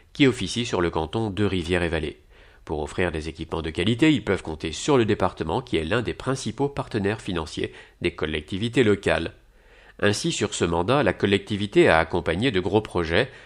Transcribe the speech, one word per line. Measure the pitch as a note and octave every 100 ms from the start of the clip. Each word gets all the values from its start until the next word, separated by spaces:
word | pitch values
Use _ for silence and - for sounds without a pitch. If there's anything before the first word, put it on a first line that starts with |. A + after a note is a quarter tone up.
| _
qui | - C3+
officient | - F#2 A#2
sur | A#2 G2
le | E2+
canton | E2 D#2 A2+ A2
de | F#2+
Rivière-et-Vallée. | G2+ F#2 D#2+ F2+ E2+ D#2+ D2+ - - - - -
Pour | - D2+
offrir | D2+ - F2
des | D#2+ D#2
équipements | - D#2+ E2
de | D#2+
qualité, | E2 F#2+ A#2+ D#3
ils | C3
peuvent | G2+ F#2
compter | - D#2 E2+
sur | - - C3+
le |
département | G#2 G2+ F#2 - E2 G#2+
qui | - E2
est |
l'un | D#2 A#2
des | G#2
principaux | - C3 C3 A2+ - C#3
partenaires | - - A2+ G2 G#2+
financiers | - E2 D#2+ - - - - -
des | F2
collectivités | - D#2 D#2 - F#2+ A#2 C#3+
locales. | G#2+ G2 F#2+ D#2+ E2 - _ _ _ - - -
Ainsi, | G2+ G2+ E3
sur | - G#2
ce | -
mandat, | F2+ E2+ F#2 C#3+
la | G#2
collectivité | - G2+ G2 - G2 G#2 E3+ C3+
a | D#2+
accompagné | E2 F2 E2 E2+ C3
de | F#2
gros | F#2 G#2+
projets, | - F2+ D#2+ F2 - -